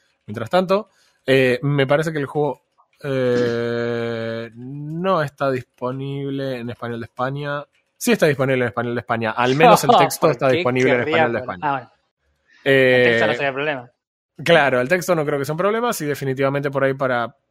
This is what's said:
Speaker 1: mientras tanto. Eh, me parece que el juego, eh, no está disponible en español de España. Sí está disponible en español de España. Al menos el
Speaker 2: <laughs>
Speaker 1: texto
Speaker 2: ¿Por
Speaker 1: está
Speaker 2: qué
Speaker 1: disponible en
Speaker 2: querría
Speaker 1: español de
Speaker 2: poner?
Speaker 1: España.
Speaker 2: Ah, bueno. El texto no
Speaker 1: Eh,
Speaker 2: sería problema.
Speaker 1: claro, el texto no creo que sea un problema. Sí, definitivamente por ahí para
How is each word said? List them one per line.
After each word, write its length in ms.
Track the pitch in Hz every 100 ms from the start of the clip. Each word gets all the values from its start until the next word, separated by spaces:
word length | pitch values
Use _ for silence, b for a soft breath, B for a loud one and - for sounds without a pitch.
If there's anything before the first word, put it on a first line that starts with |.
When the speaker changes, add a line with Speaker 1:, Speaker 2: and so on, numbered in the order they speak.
| _ _ -
Speaker 1:
mientras 220 | 107 110
tanto. 400 | 180 185 196 220 _ _ _ -
Eh, 320 | 135 131 120
me 240 | 143 143 135
parece 260 | 147 160
que 60 | 156
el 80 | 135
juego, 360 | 151 147 - _ _ _ _
eh, 1500 | 147 135 127 123 120 117 117 120 120 117 117 117 113 113 113
no 680 | 113 127 143 147 160 185 180
está 280 | 139 - 139
disponible 1120 | 131 120 _ 123 135 139 139 139 139 135 127
en 100 | 117
español 300 | 113 117 117
de 60 | 117
España. 580 | - 127 143 147 143 143 _ _ _
Sí 160 | -
está 140 | 220 165
disponible 360 | 135 135 131
en 60 | 120
español 260 | 120 120
de 60 | 120
España. 300 | - 113 110
Al 220 | 110 123
menos 300 | 135 240 208
el 60 | -
Speaker 2:
<laughs> 80 | 220
Speaker 1:
texto 240 | 160 -
Speaker 2:
¿Por 80 | 165
Speaker 1:
está 180 | 139 139
Speaker 2:
qué 80 | 127
Speaker 1:
disponible 340 | 123 127 127
en 40 | 123
Speaker 2:
querría 160 | 139
Speaker 1:
español 180 | 160 156
de 60 | 113
Speaker 2:
poner? 140 | - 92
Speaker 1:
España. 140 | 147
Speaker 2:
Ah, 20 |
bueno. 200 | 139 120 _ _ _ _ _ _ b
El 400 | 143 135 131 123
texto 220 | 123 117 110
no 60 |
Speaker 1:
Eh, 40 | 120
Speaker 2:
sería 160 | 143
problema. 380 | 135 151 139 123 _ _ _ _ -
Speaker 1:
claro, 360 | 143 165 143 127
el 80 | 127
texto 260 | 180 165
no 120 | 170 147
creo 120 | 143
que 60 |
sea 80 | 135
un 60 | 156
problema. 340 | 190 226 240
Sí, 140 | - 147
definitivamente 640 | 139 139 131 135 143 143
por 140 | 139
ahí 100 | 135
para 420 | 135 131 123 117 - _